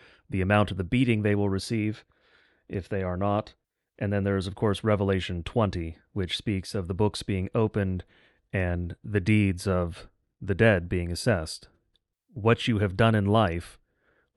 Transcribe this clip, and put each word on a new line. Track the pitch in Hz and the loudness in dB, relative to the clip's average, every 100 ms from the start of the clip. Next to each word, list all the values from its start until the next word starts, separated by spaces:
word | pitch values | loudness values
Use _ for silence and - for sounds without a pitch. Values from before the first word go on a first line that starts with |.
| - _ - | -20 _ -6
the | 98 | -2
amount | 92 104 104 | 2 4 2
of | 92 | -2
the | |
beating | 87 123 123 107 | 0 2 2 2
they | 104 101 | 2 2
will | 101 | 0
receive | 95 - 113 107 107 - _ _ _ _ _ - | -2 -2 -2 -2 -6 -14 _ _ _ _ _ -10
if | 101 - | -10 -6
they | 101 | -4
are | 92 90 | -4 -2
not. | 101 104 - - _ _ _ - | 0 0 -4 -12 _ _ _ -6
And | 104 | -2
then | 101 | 0
there | 98 98 | 0 0
is, | 92 | -2
of | |
course, | 95 113 98 | -2 -2 0
Revelation | 110 104 98 95 - 87 | 0 0 2 0 -2 -6
twenty, | - 123 104 87 82 80 _ | -4 0 0 -2 -8 -10 _
which | 104 90 - | -6 -4 -4
speaks | - 95 - | -4 -4 -4
of | 107 87 | -6 -4
the | |
books | 87 104 - | 0 0 0
being | - 95 95 | -4 -4 -2
opened | 117 110 107 98 92 - _ _ _ _ | 0 0 0 -2 -4 -8 _ _ _ _
and | 101 90 87 87 - | -2 0 -2 -4 -10
the | - 104 | -2 0
deeds | 90 107 98 87 101 | 4 4 4 0 0
of | 90 87 82 - _ _ - | 0 -2 -6 -18 _ _ -12
the | 98 | -4
dead | 92 113 95 87 | 4 4 4 0
being | 90 85 | -4 -4
assessed. | 87 - 98 78 - - _ _ _ _ _ _ | -2 0 0 -2 -12 -18 _ _ _ _ _ _
What | 151 104 117 - | -2 2 2 2
you | 107 | 0
have | 101 95 | 0 2
done | 113 | 4
in | 110 98 | 4 4
life | 110 98 85 - - _ _ _ _ _ | 2 2 -2 -10 -18 _ _ _ _ _